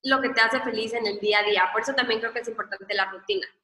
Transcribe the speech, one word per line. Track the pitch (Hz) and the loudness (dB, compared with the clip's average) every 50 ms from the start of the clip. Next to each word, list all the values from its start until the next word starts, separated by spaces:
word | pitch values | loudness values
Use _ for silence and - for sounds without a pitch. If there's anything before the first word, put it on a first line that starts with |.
| - | 2
lo | 262 269 269 | 2 2 2
que | 262 - | 2 0
te | - 233 | 2 4
hace | 226 226 254 254 | 4 4 2 0
feliz | 247 247 220 220 220 214 233 | -2 -2 -4 -4 -4 -4 -4
en | 240 226 | -2 -2
el | 208 202 208 | -2 -4 0
día | 208 208 208 208 | 0 2 4 4
a | |
día. | 208 208 208 190 185 - | 4 4 4 4 4 4
Por | - 220 | 2 -2
eso | 226 269 269 | -2 0 0
también | 262 247 233 220 220 | 0 2 2 0 -2
creo | 226 226 | -2 -4
que | 226 240 | -4 -6
es | 233 233 | -8 -6
importante | 220 214 208 - 196 190 190 202 208 | -8 -8 -8 -8 -10 -12 -8 -4 -2
la | 202 190 - | 0 0 -2
rutina. | 190 180 - - 202 190 175 - _ _ | -4 -12 -4 -4 -4 -4 -4 -8 _ _